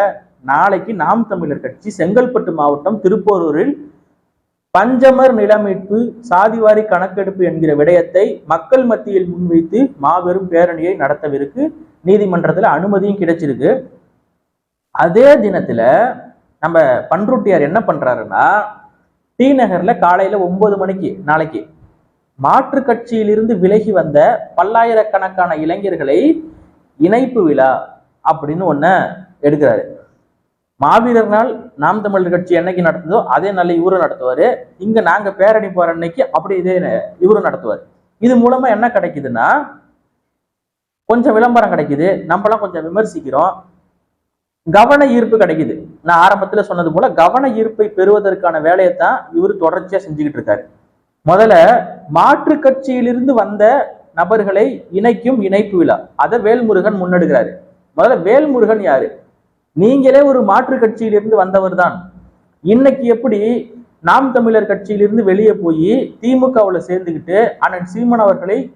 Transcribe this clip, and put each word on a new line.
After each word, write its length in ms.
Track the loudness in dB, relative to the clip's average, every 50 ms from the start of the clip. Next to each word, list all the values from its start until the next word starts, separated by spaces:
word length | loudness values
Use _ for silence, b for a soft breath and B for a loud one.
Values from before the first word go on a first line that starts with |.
| 2 -2 -4 -8 _ _ _ _
நாளைக்கு 500 | -4 -2 0 2 2 2 0 -2 -4 -8 -6
நாம் 280 | -4 -2 0 0 0 -2
தமிழர் 360 | -4 -6 -6 -6 -6 -6 -8 -8
கட்சி 260 | -12 -14 _ -14 -12
செங்கல்பட்டு 600 | -6 -4 -2 0 2 0 0 0 -2 -4 -4 -4
மாவட்டம் 460 | -4 -2 0 0 -2 -2 -4 -6 -4 -2
திருப்போரூரில் 720 | -2 -2 -2 0 0 0 0 0 0 -2 -2 -2 -2 -2 -4 -8 -12 -20 _ _ _ _ _ _ _ _ _ _ _ _ _ _ _ _ 0
பஞ்சமர் 600 | 0 2 2 2 4 4 4 6 6 4 4 4
நிலமீட்பு 640 | 2 2 2 2 2 2 -2 -4 -6 -6 -4 -2 -2 -2 -4 -8 -12
சாதிவாரி 600 | -6 -2 0 2 2 2 2 2 4 4 4 4 2
கணக்கெடுப்பு 580 | 0 -2 -2 -2 -4 -4 -6 -6 -6 -2 -2 -2
என்கிற 280 | -2 0 0 0 0 2
விடயத்தை 520 | 2 2 4 4 2 2 2 0 0 0 0 -2 -8 -4
மக்கள் 380 | -4 -4 -4 0 2 2 2 2
மத்தியில் 440 | 2 -2 -2 -4 -2 -2 -2 -2 -2
முன்வைத்து 520 | -6 -6 -2 0 2 0 0 0 0 0 0 0 -2
மாபெரும் 520 | -2 0 0 0 0 0 -2 -4 -4 -4 -2
பேரணியை 440 | 0 2 2 2 0 -4 -4 -4 -4
நடத்தவிருக்கு. 680 | -2 -2 -4 -4 -4 -6 -6 -4 -4 -6 -6 -6 -6 -6 -6 -6 -12 -20 _ _ _ 0
நீதிமன்றத்துல 640 | 2 2 2 2 0 -2 -2 0 0 0 0 0 0
அனுமதியும் 500 | 0 0 -2 -2 -2 0 0 -2 -2 -2
கிடைச்சிருக்கு. 500 | -2 -2 -2 -2 -4 -6 -4 -2 0 -2 -2 -2 -6 -14 _ _ _ _ _ _ _ _ _ _ _ _ _ _ _ _ _ _ _ _ -4
அதே 340 | -2 -2 2 4 6 6 6 6
தினத்துல 460 | 6 4 -2 -2 -4 -4 -4 -2 0 2 2 2 2 2 0 -4 -8 -16 -20 _ _ _ _ _ -6
நம்ம 180 | -6 0 2 2 4 4 2 -2 -2 -4
பண்ருட்டியார் 600 | -2 -2 0 -2 -2 -2 0 0 0 0 0 0
என்ன 120 | -2 -2
பண்றாருன்னா, 640 | -2 -2 -4 -2 -2 -2 -2 -4 -6 -4 0 0 2 2 2 0 -2 -6 -12 -20 -20 _ _ _ _ _ _ _ _ _ _ 0
டி 100 | 2 2
நகர்ல 420 | 2 2 2 0 0 -2 -2 -2 0 2
காலையில 400 | 2 2 2 2 0 0 -2 -2
ஒன்பது 380 | -2 -2 -2 0 0 0 0
மணிக்கு 360 | -2 -4 -4 -4 -6 -8 -8 -10 -8 -4
நாளைக்கு 380 | -2 -2 -2 -2 -4 -8 -12 -12 -12 _ _ _ _ _ _ _ _ _ _ _ _ _ -4
மாற்று 420 | 0 2 2 2 0 0 -4 -4
கட்சியிலிருந்து 720 | -2 -2 -4 -4 -4 -6 -4 -2 0 0 0 0 0 -2 0 0
விலகி 340 | 2 0 0 0 -2 -2
வந்த 260 | -2 -2 -2 0 2 2 2 2 0 -2 -6 -8 -4
பல்லாயிரக்கணக்கான 960 | -2 -2 0 2 0 2 2 2 0 0 0 -2 -4 -4 -4 -4 -4 -2 -2 -2
இளைஞர்களை 600 | -4 -4 -4 -2 -2 -2 -4 -2 -4 -2 0 0 2 2 2 0 -2 -4 -16 -20 -20 _ _ _ _ _ _ _ 0
இணைப்பு 400 | 0 2 2 2 0 -2 -2 0
விழா 300 | 0 0 2 2 2 2 0 -2 -6 -12 -20 _ _ _ _ _ -2
அப்படின்னு 400 | -2 -2 -2 -4 -8 -6 -4 -2
ஒண்ண 200 | -2 -2 0 2 2 2 2 0 -4 -8 -14 -20 _ _ -2
எடுக்கிறாரு. 420 | -2 0 0 2 2 0 0 0 -4 -8 -14 -20 -20 _ _ _ _ _ _ _ _ _ _ _ _ _ _ -2
மாவீரர் 480 | 0 2 2 2 2 2 0 0 0 2
நாள் 220 | 0 0 0 -2 -4 -10 -14 -18 _
நாம் 260 | -4 -2 -2 -2 -2
தமிழர் 320 | -4 -2 -2 -2 0 0 -2
கட்சி 180 | -4 -2 0 0
என்னைக்கு 280 | 0 0 -2 -4 -2
நடத்துதோ 360 | -2 -2 -2 -4 -6 -2 -2 -2 0
அதே 240 | 0 -2 0 0 -2
நாள்ல 240 | -2 -2 -2 0 0 0
இவரும் 240 | 0 0 0 0 0
நடத்துவாரு. 420 | -2 -4 -4 -4 -4 0 0 0 0 0 -4 -10 _ _ -10
இங்க 200 | -6 -2 -2 0
நாங்க 280 | 2 2 0 0 -2 -4
பேரணி 360 | -2 2 2 2 2 0 -4 -4
போற 220 | -2 -2 -2 -2
அன்னைக்கு 300 | -2 -4 -6 -8 -4 -4 -4 -2
அப்படி 240 | -2 -6 -4 -4 -6
இதே 200 | -4 -2 -2 -2 -2
ந-, 260 | -2 -2 -4 -4 -6 -8 -6 -2
இவரும் 280 | 2 2 2 2 0
நடத்துவாரு. 360 | -2 -6 -6 -6 -6 -8 -8 -10 _ _ _ _ _ _ -2
இது 120 | 0 2 2
மூலமா 300 | 4 4 2 2 2 0 -2
என்ன 180 | 0 0 -2 0
கிடைக்குதுன்னா, 600 | 0 -2 -4 -4 -8 -8 -8 -6 -4 0 0 2 0 0 -2 -8 -16 -20 _ _ _ _ _ _ _ _ _ _ _ _ _ _ _ _ _ _ _ _ _ _ _ _ _ -2
கொஞ்சம் 280 | 0 0 2 2 2 2
விளம்பரம் 340 | 2 4 4 2 2 2
கிடைக்குது, 380 | 0 -4 -2 -4 -2 -2 0 -2 -2 -2 -2
நம்மளாம் 360 | -4 -4 0 0 0 -2 -2 -4
கொஞ்சம் 220 | -8 -8 -10 -10
விமர்சிக்கிறோம், 680 | -6 -4 -4 -4 -4 -6 -12 -10 -4 -2 0 0 0 -2 -6 -16 _ _ _ _ _ _ _ _ _ _ _ _ _ _ _ _ _ _ _ -8
கவன 360 | 2 4 4 4 4 4 2 2 2
ஈர்ப்பு 300 | 2 0 2 2 2 2
கிடைக்குது. 380 | 2 0 0 -4 -4 -6 -6 -10 -12 -18 -20 _
நான் 200 | -2 2 4 4 6
ஆரம்பத்துல 440 | 4 4 2 -2 -2 -2 -2 -2 -2
சொன்னது 220 | -4 -4 -2 -2
போல 200 | 0 0 0 0
கவன 340 | 2 4 2 4 2 0 -2 -2
ஈர்ப்பை 400 | -2 -2 -4 -4 -2 -2 -4 -2
பெறுவதற்கான 720 | 0 0 2 4 4 2 2 0 -2 0 -2 -2 -2 0
வேலையை 340 | 0 2 2 4 2 0 2
தான் 220 | 0 0 0 0 -2 -6 -6
இவர் 300 | -4 -2 -2 -2 -2 0
தொடர்ச்சியா 380 | -2 -2 -2 -2 -6 -6 -6 -6
செஞ்சுக்கிட்டு 400 | -6 -6 -8 -6 -6 -6 -6 -6
இருக்காரு. 240 | -4 -4 -4 -4 -4 -16 _ _ _ _ _ _ _ _ _ _ 0
முதல்ல 280 | 0 4 4 6 6 6 6 6 6 4 2 0 -6 -14 -18 -12 -2
மாற்று 460 | 0 2 4 4 2 2 0 -2 -2
கட்சியிலிருந்து 760 | 2 2 0 0 0 -4 -6 -4 -2 -2 -2 -2 -2 0 0 0
வந்த 300 | 0 0 -2 0 2 2 4 4 2 -2 -4 -10 -20 _ _ -4
நபர்களை 500 | -4 0 0 0 0 0 0 0 0 0 0 -2 -8 -14 -8
இணைக்கும் 480 | -6 -2 0 0 0 0 -2 -2 -2 -2
இணைப்பு 360 | -2 0 0 0 0 0 0 0
விழா, 160 | 2 2 0 -2 -4 -10 -4
அதை 220 | -2 -2 0 0 0
வேல்முருகன் 600 | 0 0 0 0 0 0 0 0 0 0 -2 -2
முன்னெடுக்கிறாரு. 540 | -2 -2 0 0 0 2 0 0 0 -2 -8 -16 -20 _ _ _ _ _ -2
முதல்ல 200 | 0 2 2 2 2
வேல்முருகன் 600 | 2 2 2 2 2 2 0 0 2 2 0 0
யாரு? 240 | 0 0 0 0 -2 -4 -8 -14 _ _ _ _ _ _ _ _ _ _ -2
நீங்களே 440 | 0 2 2 4 4 4 6 6 6
ஒரு 180 | 6 4 2 2
மாற்று 340 | 2 2 2 0 0 0 -2
கட்சியிலிருந்து 600 | 0 0 -2 -2 -2 -4 0 0 0 0 2 0
வந்தவர் 380 | 0 0 2 0 0 0 0 0
தான். 200 | 0 0 0 -2 -6 -16 -18 -20 -20 -20 -20 _ _ _ _ _ _ 0
இன்னைக்கு 400 | 2 2 4 4 4 2 2 2
எப்படி 320 | 0 0 0 0 -2 0 0 0 -2 -2 -4 -6 -10 -18 -20 -20 _ _ _
நாம் 280 | 0 2 2 2 2 2
தமிழர் 360 | 0 0 2 2 2 2 0 0
கட்சியிலிருந்து 520 | -4 -6 -4 -6 -2 0 0 2 2 2 2
வெளியே 300 | 2 2 4 4 2 2
போய் 400 | 2 -2 -2 0 0 0 0 0 0 -2 -4 -10 -6
திமுகவுல 600 | -2 0 0 2 2 2 2 2 2 2 0 -4 -4
சேர்ந்துக்கிட்டு 520 | -4 -6 -4 -4 -6 -8 -8 -6 -2 0 2 2 0 -2 -4
அண்ணன் 300 | -4 -4 -4 -6 -10 -10
சீமான் 300 | -8 -4 -2 0 0 2 2
அவர்களை 340 | 2 2 0 -2 -4 -4 -4 -6 -10 _